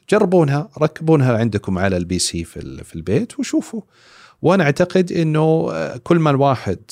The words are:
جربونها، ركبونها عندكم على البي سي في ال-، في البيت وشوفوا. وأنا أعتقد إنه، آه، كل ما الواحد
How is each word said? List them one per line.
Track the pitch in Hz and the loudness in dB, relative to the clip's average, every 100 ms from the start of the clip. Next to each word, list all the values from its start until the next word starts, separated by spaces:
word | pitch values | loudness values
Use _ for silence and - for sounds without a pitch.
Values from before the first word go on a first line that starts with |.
| - | 0
جربونها، | 208 196 180 147 143 196 - | 0 4 4 4 0 -4 -2
ركبونها | 151 - 160 156 127 110 | -2 -2 2 4 4 2
عندكم | 117 101 - 90 | 0 -2 -2 -2
على | 98 90 | 0 0
البي | 87 90 | -2 -2
سي | - 85 | -4 -6
في | 82 - | -8 -12
ال-، | 76 - | -14 -14
في | - 82 | -14 -10
البيت | 82 127 240 - | -2 -2 -2 -8
وشوفوا. | 247 311 - 226 - _ _ - - - | -4 -4 -4 -12 -14 _ _ -20 -20 -4
وأنا | 139 180 | 0 2
أعتقد | 147 147 180 190 180 | 2 2 2 0 0
إنه، | 170 160 151 160 160 - | 0 0 2 2 2 -2
آه، | - - 120 | -4 -6 -6
كل | - 175 | 0 2
ما | 156 | 4
الواحد | 135 139 127 104 90 - | 2 2 0 -4 -8 -10